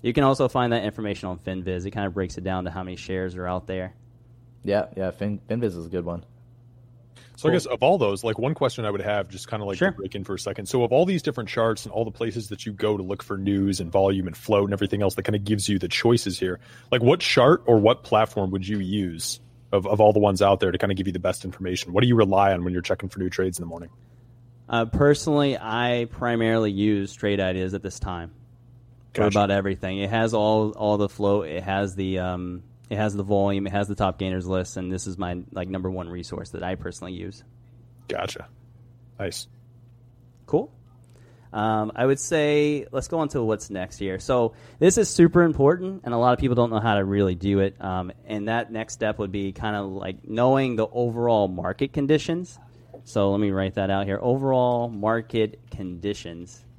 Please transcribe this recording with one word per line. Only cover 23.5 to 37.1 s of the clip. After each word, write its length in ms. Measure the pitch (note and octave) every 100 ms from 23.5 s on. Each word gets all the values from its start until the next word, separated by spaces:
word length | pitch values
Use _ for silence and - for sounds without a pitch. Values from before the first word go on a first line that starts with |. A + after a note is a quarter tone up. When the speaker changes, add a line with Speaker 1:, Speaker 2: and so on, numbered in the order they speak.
| F2+
Speaker 3:
in 60 |
the 60 | E2+
morning? 200 | E2+ E2+ - - - - - - - -
Speaker 1:
Uh, 160 | A#2 A2+
personally, 720 | - C#3+ D3 - D3 C#3+ C3
I 480 | A2 A2+ A#2+ A#2+ A#2+
primarily 600 | - B2 A#2 A2+ A2+ G#2+
use 400 | G2 G#2 G2+ G2
Trade 260 | - G#2 G2+
Ideas 340 | F#2 F#2 F#2
at 80 | F#2+
this 180 | G2 -
time 320 | G#2+ F2 E2 - - - - - - - -
for 100 | -
Speaker 3:
Gotcha. 160 | G#2 G2+
Speaker 1:
about 120 | G2+
everything. 460 | G2 G2 F#2+ F#2+ F#2+
It 140 | G2
has 240 | A2+ A2+ A2
all, 360 | G#2+ A2 G#2+
all 260 | G#2+ G#2+ G#2
the 120 | G2+
float. 380 | - G#2 G2+ E2
It 160 | D#2+
has 320 | F#2 G2 G2+ F#2
the, 240 | F#2+ F#2
um, 440 | F2+ F2+ F2+ F2+ - - -
it 80 | G2+
has 160 | G#2+
the 100 | G2+
volume. 440 | G2 G2+ G2+ G2 G2
It 40 |
has 160 | G2+ G2+
the 80 | G2+
top 220 | G2 F#2
gainers 280 | F#2+ F#2 F2+
list, 300 | F#2 F#2 -
and 140 | F2+
this 160 | F#2 G2
is 100 | F2+
my, 260 | F2+ F2+ -
like, 160 | F#2+ F2+
number 200 | F#2 F#2
one 200 | F#2 E2+
resource 400 | F2 E2 - -
that 140 | F2
I 120 | F2 F#2
personally 380 | F2+ - F2+